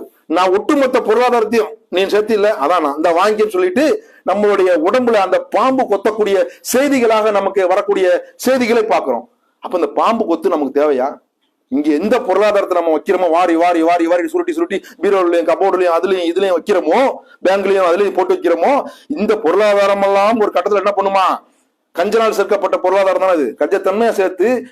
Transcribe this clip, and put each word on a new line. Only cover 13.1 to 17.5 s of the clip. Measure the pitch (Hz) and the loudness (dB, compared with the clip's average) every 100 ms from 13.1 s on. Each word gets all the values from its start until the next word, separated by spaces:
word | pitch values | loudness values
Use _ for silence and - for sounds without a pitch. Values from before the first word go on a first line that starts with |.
| 180 175 | 0 0
வாரி, | 165 175 165 | 2 2 2
வாரி, | 175 170 | 2 2
வாரி, | 160 175 165 | 2 0 0
வாரி, | 175 165 | 0 -2
சுருட்டி, | 175 175 | -4 -4
சுருட்டி, | 160 170 190 - - | -4 -4 -6 -10 -4
பீரோலையும், | 190 196 175 170 160 | 0 0 2 0 0
கபோர்டுலையும், | 160 190 180 180 165 | 0 0 0 0 0
அதுலயும், | 190 190 170 | 0 -2 -2
இதுலயும் | 175 196 170 | -2 0 -2
வைக்கிறோமோ, | 196 185 156 208 262 - - - | 0 -2 2 2 0 -2 -14 -4
பேங்க்லயும், | 175 | -2